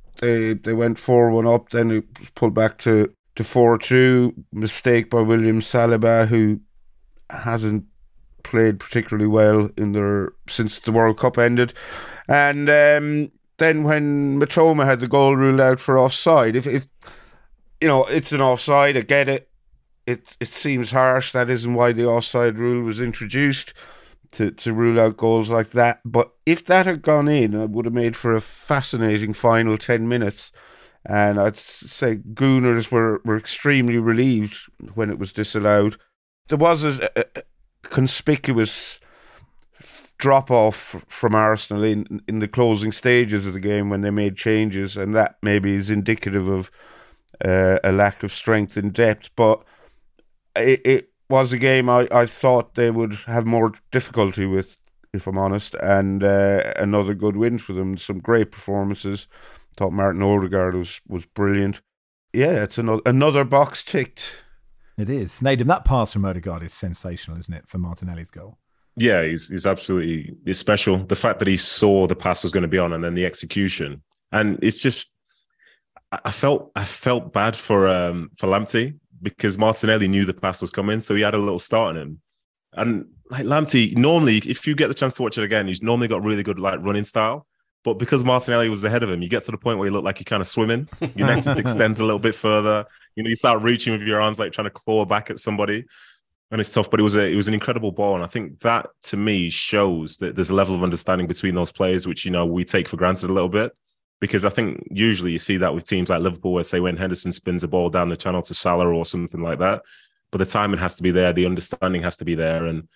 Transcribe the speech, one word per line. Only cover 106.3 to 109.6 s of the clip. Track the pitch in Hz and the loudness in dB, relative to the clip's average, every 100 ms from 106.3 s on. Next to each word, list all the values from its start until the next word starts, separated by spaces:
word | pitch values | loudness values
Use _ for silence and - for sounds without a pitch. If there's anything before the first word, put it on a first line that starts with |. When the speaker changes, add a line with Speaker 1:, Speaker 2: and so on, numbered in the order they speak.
| 85 92 | -2 -2
Speaker 3:
where, | 90 | -2
say, | 85 90 | -2 -2
when | 90 85 | -2 -2
Henderson | 92 90 90 | -4 -6 -6
spins | 85 - 90 | -6 -4 -4
a | 82 | -2
ball | 92 87 | -2 0
down | 87 87 | 0 -2
the | 82 | -4
channel | 98 90 | -4 -4
to | - | -4
Salah | 87 95 87 87 | -4 0 0 2
or | 85 | 0
something | 82 90 87 85 | -4 -6 -8 -8
like | 85 | -6
that, | 80 | -2